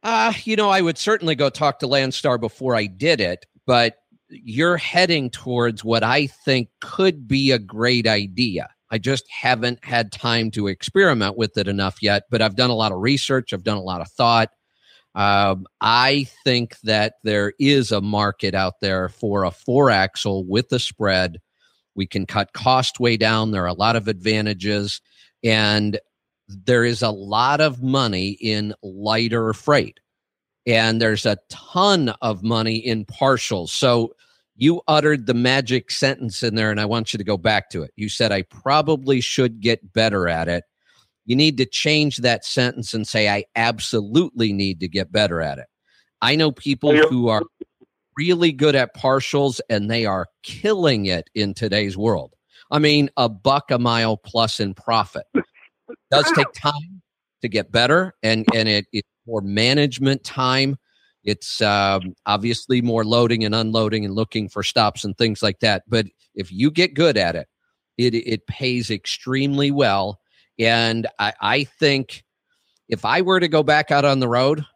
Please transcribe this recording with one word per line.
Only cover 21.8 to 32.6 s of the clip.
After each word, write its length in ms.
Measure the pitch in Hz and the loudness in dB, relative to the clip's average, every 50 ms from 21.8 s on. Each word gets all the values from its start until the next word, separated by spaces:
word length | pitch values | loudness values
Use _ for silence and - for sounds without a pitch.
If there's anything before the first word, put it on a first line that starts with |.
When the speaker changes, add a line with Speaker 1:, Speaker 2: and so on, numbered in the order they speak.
| _ _ _ | _ _ _
Speaker 1:
We 100 | 101 98 | -6 -6
can 200 | 90 - 101 95 | -4 -4 -6 -6
cut 280 | - - 104 101 - _ | -4 -4 -4 -4 -4 _
cost 460 | - - 127 131 131 127 - - - | -2 0 2 2 2 2 -2 -4 0
way 180 | 127 120 117 107 | 0 0 2 2
down. 340 | 110 110 113 110 110 110 | 2 2 2 2 0 0
There 120 | 107 98 90 | -2 -2 -2
are 40 | 87 | -2
a 60 | 87 | -2
lot 220 | 82 101 113 117 | 0 0 2 2
of 120 | 113 104 107 | 0 -2 -2
advantages, 920 | 107 92 90 110 107 107 104 107 104 92 95 104 104 104 101 101 - - _ _ _ _ - _ _ _ - | -6 -4 -2 -2 0 0 0 -2 -4 -4 -4 -4 -2 -2 -2 -4 -6 -10 _ _ _ _ -20 _ _ _ 0
and 560 | 117 110 110 107 104 104 107 104 107 104 110 _ _ _ _ _ _ _ _ _ _ | 0 2 2 2 2 2 2 0 0 -2 -4 _ _ _ _ _ _ _ _ _ _
there 360 | 101 98 92 - 123 120 117 | -20 -8 0 2 2 4 4
is 180 | 120 117 113 | 2 0 0
a 100 | 127 113 | -2 -4
lot 500 | 104 98 98 98 104 110 123 131 143 147 | -4 -4 -8 -4 0 0 2 2 2 2
of 200 | 156 156 135 123 | 2 0 0 -2
money 500 | 127 131 131 135 131 113 101 92 95 98 101 - | -4 0 0 2 2 0 0 -2 -2 -4 -6 -4
in 320 | - 113 107 107 104 104 107 _ - | -4 -4 -2 -2 -4 -6 -8 _ -14
lighter 680 | 101 92 98 101 107 110 113 117 117 113 117 113 110 107 | -16 -14 -8 -4 -2 0 0 0 0 -2 -2 -2 -2 -4
freight, 460 | - - - 147 135 85 58 - _ _ _ _ _ _ _ _ _ _ _ _ _ _ 120 | -4 0 2 2 2 2 0 -6 _ _ _ _ _ _ _ _ _ _ _ _ _ _ 0
and 340 | 117 113 113 113 113 113 | 2 2 2 2 2 2
there's 240 | 117 110 110 101 - | 2 2 0 0 0
a 120 | 117 104 - _ _ | -2 -2 -2 _ _
ton 600 | - - - - - 175 190 208 202 175 147 120 107 - | -20 -20 -20 -6 0 2 4 4 4 4 2 0 -2 -2
of 220 | - 120 107 92 95 | -4 -4 -4 -2 -2
money 320 | 113 117 113 | -2 0 0